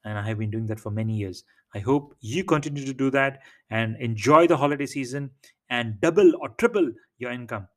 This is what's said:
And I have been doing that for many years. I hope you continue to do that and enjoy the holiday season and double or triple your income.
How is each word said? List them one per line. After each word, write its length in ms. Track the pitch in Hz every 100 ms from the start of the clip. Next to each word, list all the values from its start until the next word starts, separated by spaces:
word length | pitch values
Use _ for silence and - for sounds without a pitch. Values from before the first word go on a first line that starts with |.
And 140 | 107 104
I 100 | 104
have 100 | 110
been 140 | 110
doing 140 | 113 113
that 120 | 110
for 120 | 110
many 240 | 107 110 110
years. 300 | 98 87 _ _ _
I 60 | 104
hope 360 | 98 143 147 _
you 240 | 107 156
continue 420 | 185 156 151 143 135
to 80 |
do 160 | 135 135
that 300 | 139 139 135 - _ _
and 260 | 113 113 110
enjoy 460 | 123 110 107 151 170
the 100 | 156
holiday 280 | 143 143 139
season 460 | 143 127 135 139 _ - _ _
and 320 | 123 117 104
double 340 | 165 175 185 151
or 80 | 143
triple 420 | - 233 208 147 - _ _
your 120 | 123
income. 360 | 123 117 113 92